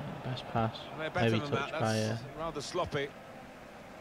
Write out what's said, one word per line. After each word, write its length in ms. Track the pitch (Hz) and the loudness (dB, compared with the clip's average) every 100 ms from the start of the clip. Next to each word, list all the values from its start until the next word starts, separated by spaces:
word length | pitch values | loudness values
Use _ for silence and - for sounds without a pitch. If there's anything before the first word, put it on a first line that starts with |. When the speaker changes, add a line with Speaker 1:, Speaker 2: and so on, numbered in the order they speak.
| 143 - | -4 -4
Speaker 1:
best 240 | - 127 - | -4 -4 0
pass. 220 | 120 113 - - 151 | 2 2 0 -8 -4
Speaker 2:
They're 120 | 156 | -2
better 160 | 180 117 | 4 6
Speaker 1:
Heavy 140 | 110 | 6
Speaker 2:
than 100 | 143 | 4
Speaker 1:
touch 200 | 139 139 | 2 2
Speaker 2:
that. 100 | 156 | 2
Speaker 1:
by, 120 | 110 110 | 4 4
Speaker 2:
That's 260 | 110 113 | 2 0
Speaker 1:
uh, 40 | 123 151 | -4 -4
Speaker 2:
rather 220 | 165 151 | -4 -2
sloppy. 460 | - 180 165 147 139 - - - - - - - - - | -2 0 2 2 0 -4 -14 -14 -14 -14 -14 -14 -14 -10